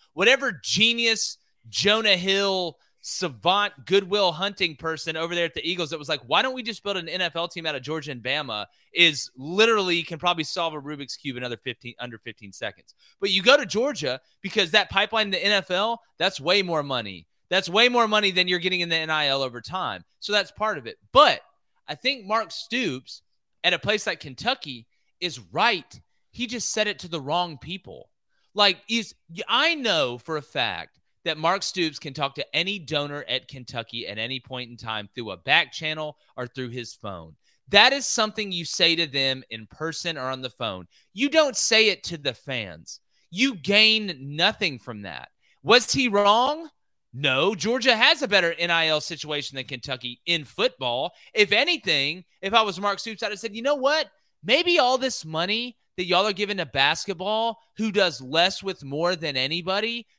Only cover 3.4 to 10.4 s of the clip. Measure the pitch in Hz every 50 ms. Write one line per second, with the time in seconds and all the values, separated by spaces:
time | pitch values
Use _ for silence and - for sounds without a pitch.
3.4 | - 175 190 202 208 202 - 135 113 - 185 202 196 175 202 208 196 175 151 165
4.4 | 196 202 196 - 185 165 147 - 165 160 160 147 - 165 156 160 165 170 175 170
5.4 | 170 165 - 151 135 165 180 175 165 135 165 151 143 156 151 135 120 117 156 190
6.4 | 247 262 262 254 220 233 208 - - 202 196 180 165 160 170 185 180 160 - 165
7.4 | 170 170 - 175 160 156 147 127 120 147 160 160 143 151 131 120 104 127 139 151
8.4 | 143 123 107 104 98 - _ _ _ _ - 170 175 165 147 - - - _ 131
9.4 | 135 160 185 208 226 233 226 208 190 180 170 170 156 - 165 143 170 180 175 160